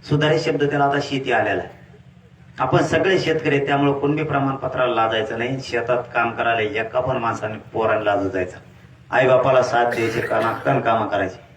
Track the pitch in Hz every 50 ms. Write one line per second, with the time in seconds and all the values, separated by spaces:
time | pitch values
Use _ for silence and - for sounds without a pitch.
0 | - - 151 147 151 151 160 160 151 165 151 139 143 143 139 143 143 139 143 143
1 | 139 - 143 135 131 127 123 113 107 107 95 92 - - - - - - - -
2 | - - - - - - - - - - - - 135 - - 175 156 - 160 160
3 | 165 190 190 165 143 156 156 156 - 156 139 139 139 139 143 139 143 143 139 139
4 | 143 143 151 156 156 151 147 139 139 135 131 - - 131 - - 127 123 117 113
5 | - 113 113 110 107 - 120 117 127 127 135 131 - - - 120 117 123 127 123
6 | 120 - - 123 117 117 117 117 120 117 113 113 107 104 101 110 113 - - 127
7 | 127 - 117 113 113 113 110 110 110 107 110 110 - - - 113 110 110 107 107
8 | 104 104 101 101 98 95 90 92 90 90 - - - - - - - - - -
9 | - - - 120 131 127 127 127 127 135 131 127 123 - 120 120 120 120 117 117
10 | 113 113 - - - - 110 110 110 110 113 - - 139 139 127 104 117 113 113
11 | 110 98 90 - 101 92 - - - - -